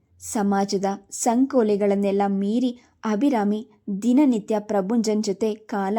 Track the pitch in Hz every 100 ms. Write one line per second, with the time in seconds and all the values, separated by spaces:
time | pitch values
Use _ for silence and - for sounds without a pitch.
0 | _ _ - 233 202 196 196 202 190 196
1 | - - 208 233 269 269 214 202 202 202
2 | 202 196 202 196 202 240 254 240 _ _
3 | 220 214 277 233 202 214 - _ - 196
4 | 226 247 285 220 214 214 208 208 190 240
5 | 214 214 208 190 220 214 - 202 190